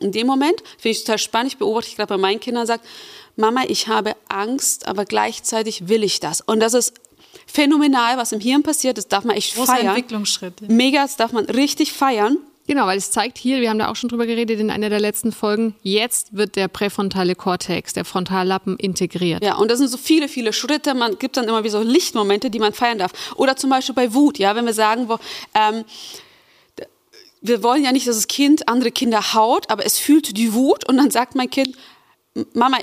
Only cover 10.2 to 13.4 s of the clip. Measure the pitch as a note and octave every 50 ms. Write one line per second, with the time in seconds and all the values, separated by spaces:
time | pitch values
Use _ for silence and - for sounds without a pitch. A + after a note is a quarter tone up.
10.2 | G3+ - - - G3 F3+ F3+ - - G#3 A3+ A#3 B3+ C4+ C4 C#4+ C#4 C4+ - -
11.2 | A3+ A3+ A#3+ A3+ G3+ - G#3+ B3 C#4 C#4+ - - D#4 - - - C#4 C4+ B3+ G#3+
12.2 | G#3 A3+ C#4+ F4+ - - _ _ _ - C#4+ C#4 - - F#3+ G3 F#3 - - A#3
13.2 | G3+ B3 - -